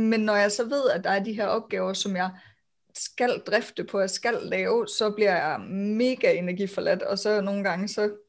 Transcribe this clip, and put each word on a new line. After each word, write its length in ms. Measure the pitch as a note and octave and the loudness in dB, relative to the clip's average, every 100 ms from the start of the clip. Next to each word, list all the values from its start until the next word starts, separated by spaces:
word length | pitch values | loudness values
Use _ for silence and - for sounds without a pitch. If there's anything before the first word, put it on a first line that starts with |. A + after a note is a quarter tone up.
| A3 | 2
men 100 | A3+ | 2
når 160 | G#3+ G#3 | 4 4
jeg 160 | G3+ | 4
så 120 | G3+ | 2
ved, 260 | A#3 C#4+ B3+ | -2 2 2
at 140 | E3+ | 2
der 60 | - | 0
er 140 | G3 | 0
de 80 | G3+ | -2
her 140 | G#3+ G3+ | -2 0
opgaver, 460 | A3+ A3+ F#3+ F#3 | 0 -2 -2 -2
som 240 | F#3+ G3+ F3+ | -2 -2 -2
jeg 140 | F#3 F#3 - _ _ _ _ | -2 -6 -20 _ _ _ _
skal 440 | - - - B3 G#3 - | -12 -8 -2 0 0 0
drifte 380 | D4+ - - | -2 -2 -8
på, 160 | F3+ G3+ | -4 -2
jeg 100 | F#3+ | -2
skal 240 | - A#3 A3+ | -2 -2 -2
lave, 460 | - F#3 F#3 A3+ G#3+ | -2 -2 0 0 0
så 220 | - G#3+ | 0 0
bliver 260 | G#3 G#3 F3 | 2 2 4
jeg 240 | D3 C3 F#2+ | 0 -2 -6
mega 600 | F#3+ G3+ A3 B3 B3+ F#3+ | -4 -2 0 0 0 2
energiforladt, 680 | E3 F3+ F3+ G3 - E3+ F#3 | 2 0 -2 -4 -2 0 0
og 160 | - G3 | 0 -2
så 220 | G#3 G#3+ | 0 0
nogle 240 | G3+ G3+ | 0 -2
gange, 240 | G3 F3 G3+ | -2 -2 -2
så 240 | - G#3 G#3 | -2 -2 -2